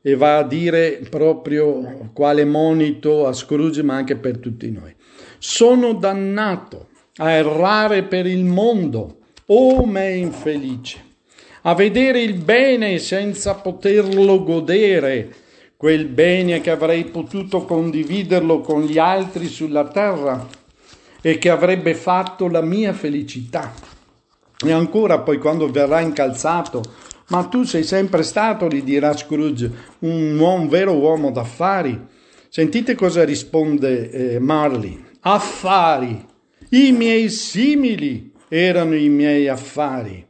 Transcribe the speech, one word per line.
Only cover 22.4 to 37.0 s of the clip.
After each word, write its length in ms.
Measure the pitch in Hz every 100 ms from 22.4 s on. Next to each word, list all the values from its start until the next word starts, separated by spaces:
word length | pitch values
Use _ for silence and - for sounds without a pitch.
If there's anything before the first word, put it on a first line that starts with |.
| 180
la 140 | 165
mia 300 | 160 190 214
felicità." 1000 | 185 151 147 143 127 117 165 139 - - - _ _ _ _ _ _
E 60 | 151
ancora 480 | 160 165 214 214 160
poi 200 | 127 143
quando 300 | 151 160 156
verrà 320 | 131 143 156
incalzato: 840 | 165 147 135 123 151 170 165 123 113 - - - _
"Ma 160 | 180
tu 200 | 180 247
sei 180 | 247 170
sempre 400 | 156 190 196 185
stato", 460 | 160 - 220 208 175
gli 140 | 143
dirà 340 | 135 143 147 147
Scrooge, 540 | - 151 151 139 120 117 - -
"un 380 | 165 165 156 151
uom-, 300 | 165 185 156
vero 260 | 160 196
uomo 380 | 160 147 160 143
d'affari." 680 | 123 117 - 180 196 151 117 - _ _ _ _
Sentite 460 | - 156 - 220
cosa 300 | 233 185 170
risponde, 840 | 156 143 - 160 156 147 135 127 113
eh, 280 | 135 127 120
Marley: 640 | 131 156 151 123 101 - - _
"Affari, 1040 | 180 202 - - 185 196 170 143 123 107 - _ _ _ -
i 220 | 247 269
miei 360 | 247